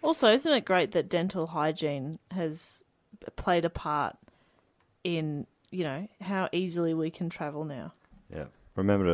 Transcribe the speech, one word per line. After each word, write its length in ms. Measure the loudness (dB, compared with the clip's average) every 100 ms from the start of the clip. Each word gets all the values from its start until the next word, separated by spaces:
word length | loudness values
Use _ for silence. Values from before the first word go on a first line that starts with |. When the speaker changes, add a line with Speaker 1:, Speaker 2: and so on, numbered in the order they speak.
Speaker 1:
Also, 300 | 0 4 6
isn't 200 | 6 6
it 120 | 2
great 280 | 4 2 4
that 160 | 2 2
dental 400 | 0 0 -2 -4
hygiene 720 | 0 0 0 -2 -2 -6 -10 _
has 540 | -4 -4 -6 -12 -20 _ _ _ -18 -14
played 300 | -6 2 2
a 60 | 2
part 440 | -2 -4 -2 -2 -6 _ _ _ _ _ _ _ _
in, 420 | -4 -2 -2 -4 -8 _ _
you 100 | -6
know, 220 | -4 -6 -8 -10
how 280 | -4 -2 -2
easily 420 | -2 -2 0 0
we 160 | 0 -2
can 180 | -4 -6
travel 360 | -6 -6 -6
now? 280 | -8 -8 -12 -16 _ -20 -14
Speaker 2:
Yeah. 120 | -10 -10 -14 _ 0
Remember 300 | 2 4 6